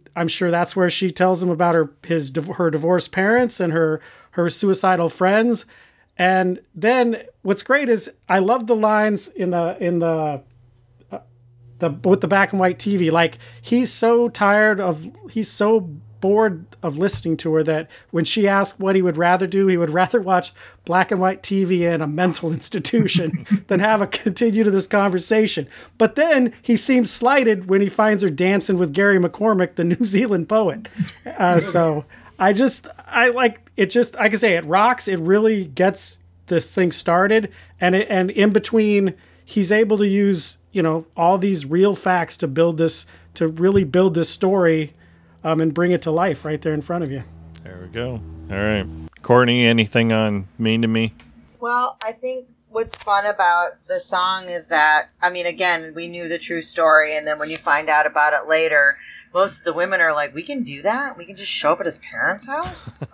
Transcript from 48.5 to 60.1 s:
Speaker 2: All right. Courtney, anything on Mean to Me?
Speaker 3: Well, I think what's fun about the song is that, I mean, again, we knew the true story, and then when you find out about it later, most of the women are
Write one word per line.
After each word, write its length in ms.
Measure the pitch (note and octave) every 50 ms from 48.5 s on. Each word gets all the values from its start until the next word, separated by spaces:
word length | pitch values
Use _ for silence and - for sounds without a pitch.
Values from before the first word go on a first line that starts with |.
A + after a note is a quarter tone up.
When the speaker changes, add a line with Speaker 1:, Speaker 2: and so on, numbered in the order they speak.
Speaker 2:
All 60 | F#2+
right. 280 | G2 G#2 G#2+ G#2+ G2+ F#2 D#2+ D#2+ D#2+ D#2+ D#2+ - - -
Courtney, 420 | - A#2+ B2 B2+ A#2+ A#2+ B2 A#2+
anything 460 | A#2 A#2 A#2 A2 G#2 - A#2+ A#2 A2+ A2+
on 360 | A2 A2 G#2+ G#2 G2+ F#2 G2 _ -
Mean 240 | A2+ A2 A2+ A2+ A#2
to 60 | A2+
Me? 260 | A2+ A2+ A2+ G#2+ - - - - - - - - - -
Speaker 3:
Well, 360 | A#3 A#3 A#3+ B3 B3 B3+ - - -
I 60 | A3 A3+
think 360 | A#3 B3+ B3+ B3+ B3+ B3 _ _ _ _ _
what's 260 | G#3+ A3 A#3 A3+ -
fun 280 | - - G#3+ G3+ G3+ G3+
about 540 | G#3 G3+ G3+ F#3+ F3 F3 F3 F3 E3 - _ _
the 140 | - F#3 F3+
song 460 | F3 - G3 F3+ F3+ F#3 F#3 F#3+ F#3 F3+
is 180 | F3 F3 E3
that, 400 | - E3+ D#3 D3+ D#3 D#3 D3+ - - _ - -
I 80 | F3+
mean, 160 | F3+ F3+ F3
again, 460 | F3 E3 - F#3 F3+ F3 E3 D#3+ D#3+ D#3
we 140 | D#3+ E3+ E3+
knew 180 | E3+ F3 E3+ D#3+
the 100 | E3+ D#3+
true 220 | - - F3 E3 D#3+
story, 540 | - - F3 E3 D#3+ D#3 D#3 D#3 D3+ D3+
and 80 | D3+ D3+
then 120 | D3+ D3+ D3+
when 120 | D3+ D#3
you 60 | D#3+
find 320 | D#3 - E3 D3 D3 D#3 D#3+
out 160 | D3+ D3+ D3+
about 260 | D3+ - D3+ D3 D3+ D3
it 160 | C#3 - D3+
later, 480 | D#3+ D#3+ D#3+ D#3+ D3+ D3 C#3+ C#3+ C#3+ - - - - - - _ -
most 260 | F3 G3 G3 - -
of 60 | -
the 80 | E3+ D#3
women 260 | E3 F3+ F#3 F#3+ F3+
are 140 | E3+ D#3+